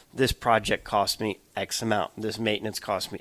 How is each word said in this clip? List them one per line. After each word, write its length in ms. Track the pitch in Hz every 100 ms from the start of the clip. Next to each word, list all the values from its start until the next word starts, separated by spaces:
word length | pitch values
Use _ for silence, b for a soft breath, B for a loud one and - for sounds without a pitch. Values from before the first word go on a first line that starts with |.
| B
this 180 | - 131
project 520 | - 120 113 101 107
cost 360 | - 104 98 -
me 200 | 110 95 _
X 280 | - 98 -
amount. 280 | 113 104 87 -
This 220 | 110 98
maintenance 400 | 113 104 107 98
cost 340 | - 95 -
me 80 | 101